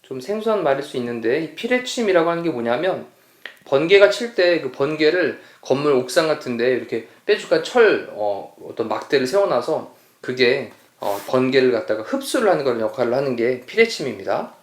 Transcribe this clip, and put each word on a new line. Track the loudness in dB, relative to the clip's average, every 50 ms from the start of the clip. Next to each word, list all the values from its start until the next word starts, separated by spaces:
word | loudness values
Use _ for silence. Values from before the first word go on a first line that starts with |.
좀 | _ -12 -12 -10
생소한 | -6 -6 -6 -4 0 0 0 2 2
말일 | 2 0 0 -2
수 | -6 -6
있는데 | -6 -4 -4 -6 -2 0 0 0 0
이 | -2 -6 -8
피뢰침이라고 | -8 -2 -2 -2 -2 -2 -4 -4 -2 0 2 4 4 4 2
하는 | 0 -2 -2
게 | -4
뭐냐면 | -4 -2 -2 -2 0 0 0 -2 -2 -4 -8 -16 _ _ _ _ _ _ _ -20 -20 _ _
번개가 | 0 0 2 4 6 8 8 8 6
칠 | 4 -2 -6 -4 0
때 | 2 4 4 2 2
그 | -2 -6
번개를 | -4 -2 -2 -2 0 2 2 2 2 2 0 -2 -4 -6 -16 -20 -20 _
건물 | -2 -2 -2 2 2 2 2
옥상 | 2 0 2 0 0 2
같은데 | 2 -2 -4 -4 -8 -2 0 2 2
이렇게 | 2 0 -2 -6 -8 -8 -8 -10 -20 _ _
뾰족한 | -2 -2 -2 0 0 0 0 0
철, | 0 4 4 6 6 4 2 -2 -8 -8
어, | -4 -4 -4 -4 -4 -8 -14 -18 -18 -18
어떤 | -14 -6 -6 -4
막대를 | -4 -4 -6 -2 0 0 0 0
세워놔서 | 2 2 0 2 2 0 -2 0 -2 -4 -4 -6 -12 -20 _ _ _ _ _
그게, | -10 -8 0 2 2 2 2 0 -4 -10 -16 _ _ _ _ _
어, | -4 -4 -4 -4 -4
번개를 | -2 0 2 2 4 4 4 4 4
갖다가 | 2 0 -2 -2 -4 -4
흡수를 | -2 -6 -6 -6 -4 -4 -2 0 2 2
하는 | 2 2 0
그런 | -2 -2 -2
역할을 | -4 -4 -2 -2 -2 0 0
하는 | -2 -2 -2 -2
게 | 0 0 -2 -2 -4 -8
피뢰침입니다. | -6 0 0 0 0 0 -6 -6 -8 -8 -8 -6 -4 -4 -4 -4 -8 -14 _